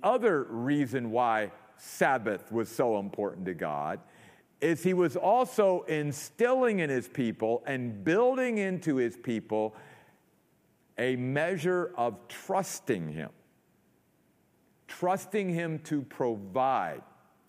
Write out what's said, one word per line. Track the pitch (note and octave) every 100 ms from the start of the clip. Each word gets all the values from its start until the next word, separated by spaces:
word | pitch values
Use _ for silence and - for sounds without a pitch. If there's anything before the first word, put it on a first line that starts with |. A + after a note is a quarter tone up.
other | F#3+ B3 G#3+ D#3
reason | B2 A#2 B2 D3 C3+ C3 A#2+
why | A2+ B2 A2 G#2 - - -
Sabbath | - - E3 C3+ A2 F#2+ -
was | A2+ A2
so | - B2+ G#2+
important | G2 - G2+ E2 F#2
to | E2+
God | E2 D2 D2+ F#2+ - - - - _ _
is | D3+ D#3+
he | F#3
was | F3+ F3 F3+
also | F3+ A#3+ B3+ - G3 F3+ -
instilling | D#3 D3 C3 - - A#3+ C4 B3 G3+
in | D#3
his | C3 A2+
people | - A#2 - A2 A#2+ -
and | C3 B2 G#2
building | F#2+ F#3 B3 C4 B3+ A3
into | F#3+ F3+ D#3+ C3+
his | A#2+ A2+
people | - A2+ - G#2+ G#2+ - - - - _ _ _ _ _ _ _ _ -
a | B2+ B2+
measure | B2+ C#3 E3 F#3 E3+ F3+ E3+ -
of | A#2+ G#2 -
trusting | - - F#3+ F#3+ - - G2+ D#2+
him, | D#2 D2 - _ _ _ _ _ _ _ _ _ _ _ _ _ _ -
trusting | - F3+ F#3+ - G#3+ F#3+
him | E3+ E3+ D#3+
to | - D3+
provide | C3 - B2+ A2 G2 C3 C3 B2 E2+ C2+ - - _ _